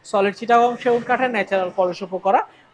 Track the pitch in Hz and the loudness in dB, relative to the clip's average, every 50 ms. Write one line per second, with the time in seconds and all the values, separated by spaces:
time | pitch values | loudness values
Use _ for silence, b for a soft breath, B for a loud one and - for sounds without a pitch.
0 | b - - 202 196 202 196 - 233 214 233 240 240 240 240 233 - 254 240 240 | b -4 0 0 0 0 -2 -4 0 2 4 4 4 4 0 -2 -2 0 0 0
1 | 233 - 247 240 262 254 240 208 190 - 196 190 185 180 170 - 185 180 170 - | 0 -2 -2 0 0 -2 -2 -2 -4 -2 -2 -2 -2 -2 -2 0 0 0 0 -6
2 | 196 175 190 180 - 190 214 320 427 b b b b b | -10 -8 -8 -4 -2 2 2 2 0 b b b b b